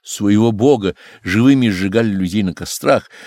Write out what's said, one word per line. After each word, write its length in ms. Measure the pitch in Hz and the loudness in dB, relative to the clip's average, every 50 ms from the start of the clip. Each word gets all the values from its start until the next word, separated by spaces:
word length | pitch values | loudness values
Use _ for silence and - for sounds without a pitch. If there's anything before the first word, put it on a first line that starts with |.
| _ | _
своего 480 | - - - 107 101 104 104 113 117 113 | -16 -8 -4 0 2 2 2 2 2 0
бога 420 | 98 113 143 143 113 95 92 - - - - - - - | 2 2 2 2 2 0 -4 -6 -8 -12 -20 -20 -14 -8
живыми 440 | 90 90 110 120 135 139 135 123 113 | -4 0 2 4 4 4 4 2 0
сжигали 380 | 98 90 95 98 95 113 117 110 | 0 -2 -2 -2 0 0 0 0
людей 360 | 98 95 92 90 92 107 101 | -2 -2 -4 -2 -2 -2 -2
на 100 | 92 - | -2 -4
кострах, 560 | - 90 - - - - 143 139 104 - - - - - | -6 -10 -12 -10 -4 -2 0 0 0 -2 -6 -16 -20 -20